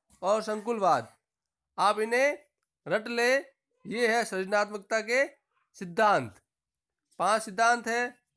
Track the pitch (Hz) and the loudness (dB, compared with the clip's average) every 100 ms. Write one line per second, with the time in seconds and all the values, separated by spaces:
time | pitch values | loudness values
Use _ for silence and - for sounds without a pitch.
0 | _ _ 180 214 214 214 208 226 185 135 | _ _ -2 0 -2 -6 -4 0 2 2
1 | 113 _ _ _ _ _ _ - 190 214 | -2 _ _ _ _ _ _ 0 0 2
2 | 220 240 277 370 _ _ _ _ - 208 | 0 2 0 -2 _ _ _ _ -4 -4
3 | 226 233 240 269 277 _ _ _ 190 214 | -2 0 2 0 -2 _ _ _ -8 0
4 | 233 233 214 190 190 208 208 208 - 220 | 2 2 0 -4 0 0 0 -6 -4 -4
5 | 214 254 294 - _ _ _ - 180 170 | 0 0 -2 -6 _ _ _ -14 -8 2
6 | 208 175 113 - _ _ _ _ _ _ | 4 4 0 -10 _ _ _ _ _ _
7 | _ - 180 220 214 190 233 240 226 233 | _ -4 0 0 -2 0 2 2 0 -2
8 | 247 - _ | -4 -8 _